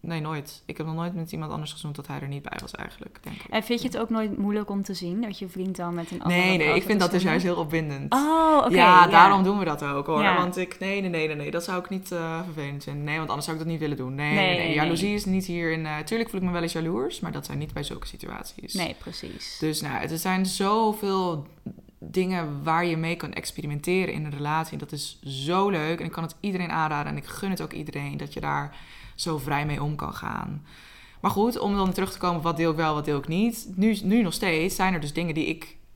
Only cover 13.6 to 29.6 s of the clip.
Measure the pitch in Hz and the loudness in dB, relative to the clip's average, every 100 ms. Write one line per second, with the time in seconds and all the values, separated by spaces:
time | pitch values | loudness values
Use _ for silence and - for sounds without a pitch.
13.6 | 160 165 151 135 127 135 147 151 185 175 | -4 -2 -2 -4 -6 -4 0 2 2 2
14.6 | - 147 160 160 202 208 202 190 185 170 | 2 2 2 2 2 0 0 0 0 -2
15.6 | 165 160 160 151 160 226 226 196 185 175 | 0 -2 -2 -6 -2 -2 -2 -2 -2 0
16.6 | 170 165 165 196 285 - 170 143 - 143 | -2 -2 -2 -2 -2 -4 -6 -6 -6 -6
17.6 | 151 - 143 - - - - - - - | -6 -6 -8 -8 -12 -12 -12 -10 -12 -14
18.6 | - 185 165 - - 165 - - - - | -8 -4 -4 -6 -12 -12 -12 -12 -12 -4
19.6 | 156 151 147 135 - 160 185 185 185 - | -4 -2 -4 -4 -4 -4 0 2 0 0
20.6 | 196 214 220 214 202 190 185 156 143 - | 2 4 2 0 0 0 0 -2 -8 -14
21.6 | - - - _ 160 170 185 180 160 143 | -14 -14 -20 _ -4 -2 0 0 -4 -4
22.6 | 151 160 175 160 165 170 151 - - - | 0 2 2 0 -2 -4 -6 -8 -8 -8
23.6 | 147 147 147 185 185 - 151 143 147 156 | -6 -4 0 2 0 -2 -6 -6 -2 -2
24.6 | 160 147 147 147 - - 139 135 139 180 | -2 -8 -8 -8 -8 -10 -10 -6 0 2
25.6 | 202 175 156 165 165 160 165 - 208 185 | 4 2 0 -2 -4 -6 -8 -4 -4 -2
26.6 | 175 160 156 147 147 147 - - 196 185 | -2 0 0 0 -4 -6 -8 -6 -4 -4
27.6 | 151 - 151 147 143 143 143 143 143 143 | -4 -8 -8 -8 -6 -6 -8 -6 -4 -2
28.6 | 143 - - - - - 170 156 135 143 | -4 -10 -18 -18 -18 -8 -4 -4 -2 -2